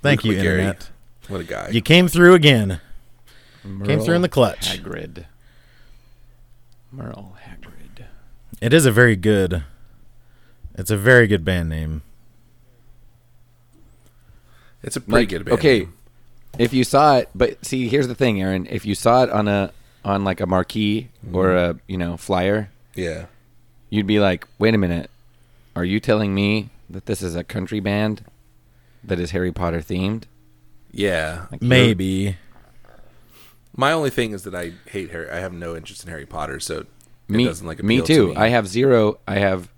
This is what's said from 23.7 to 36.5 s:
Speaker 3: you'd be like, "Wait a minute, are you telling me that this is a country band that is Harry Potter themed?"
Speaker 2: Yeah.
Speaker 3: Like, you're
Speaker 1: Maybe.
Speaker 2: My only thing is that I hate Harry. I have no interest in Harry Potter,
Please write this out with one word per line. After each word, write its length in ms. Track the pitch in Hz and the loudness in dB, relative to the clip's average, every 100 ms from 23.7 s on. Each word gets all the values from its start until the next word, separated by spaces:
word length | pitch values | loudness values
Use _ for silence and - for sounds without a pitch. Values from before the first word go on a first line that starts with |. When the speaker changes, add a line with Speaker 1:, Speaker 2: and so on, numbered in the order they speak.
| _ _ | _ _
Speaker 3:
you'd 180 | 104 98 | -4 0
be 140 | 104 | 2
like, 260 | 101 90 - _ | 2 0 -6 _
"Wait 160 | 110 | 2
a 40 | 110 | 2
minute, 320 | 92 85 - _ - _ _ _ _ | 0 -2 -6 _ -20 _ _ _ _
are 120 | - 90 | -6 -4
you 140 | 104 | -2
telling 340 | - 107 104 | 0 0 0
me 340 | 95 101 107 104 - - | 0 0 -2 -4 -18 -18
that 160 | 92 - | -16 -8
this 160 | 101 | -6
is 120 | 92 | -6
a 80 | 85 | -8
country 360 | 85 104 92 107 | -8 -8 -6 -6
band 440 | 98 101 107 104 - _ _ _ _ _ _ _ | -4 -2 -2 -6 -12 _ _ _ _ _ _ _
that 160 | - 90 | -8 -6
is 120 | 85 | -4
Harry 220 | 87 90 | -4 -4
Potter 280 | 85 87 82 | -4 -4 -4
themed?" 440 | 78 90 92 110 - _ _ _ - - _ | -6 -4 -4 -4 -10 _ _ _ -20 -20 _
Speaker 2:
Yeah. 540 | - 98 85 78 85 95 | -4 -2 -2 -4 -8 -12
Speaker 3:
Like, 120 | - | -6
you're 60 | 120 | 0
Speaker 1:
Maybe. 680 | 127 120 98 95 95 101 92 - - - - - - - - - - - _ _ - | 4 4 2 -2 -2 -4 -6 -14 -20 -20 -20 -20 -20 -20 -20 -20 -20 -20 _ _ -2
Speaker 2:
My 140 | 131 | 0
only 200 | 160 143 | 0 -2
thing 220 | 123 117 | -2 -4
is 120 | 101 | -6
that 100 | 95 | -10
I 180 | 90 87 87 - | -10 -10 -12 -12
hate 240 | 101 85 | -10 -10
Harry. 180 | 85 82 | -10 -10
I 120 | 85 | -8
have 120 | 92 | -10
no 220 | 87 85 | -10 -12
interest 300 | 82 80 - | -12 -14 -20
in 60 | 90 | -16
Harry 160 | 82 69 | -16 -14
Potter, 340 | 82 76 | -10 -10